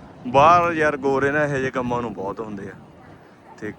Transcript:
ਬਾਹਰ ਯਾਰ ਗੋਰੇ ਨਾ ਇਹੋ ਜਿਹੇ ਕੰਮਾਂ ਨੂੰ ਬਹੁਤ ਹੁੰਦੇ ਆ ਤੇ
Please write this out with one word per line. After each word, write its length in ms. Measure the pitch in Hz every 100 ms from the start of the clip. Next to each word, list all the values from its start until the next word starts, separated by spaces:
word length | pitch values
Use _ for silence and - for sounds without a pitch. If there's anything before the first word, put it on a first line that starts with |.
| - - 123
ਬਾਹਰ 460 | 139 151 175 170
ਯਾਰ 240 | 160 151 143
ਗੋਰੇ 360 | 139 135 139
ਨਾ 120 | 151
ਇਹੋ 120 | 147 139
ਜਿਹੇ 140 | 131
ਕੰਮਾਂ 320 | 127 123 120
ਨੂੰ 100 | 120
ਬਹੁਤ 280 | 101 95 101
ਹੁੰਦੇ 280 | 110 98 98
ਆ 40 | 92 - - - - - - - -
ਤੇ 120 | 107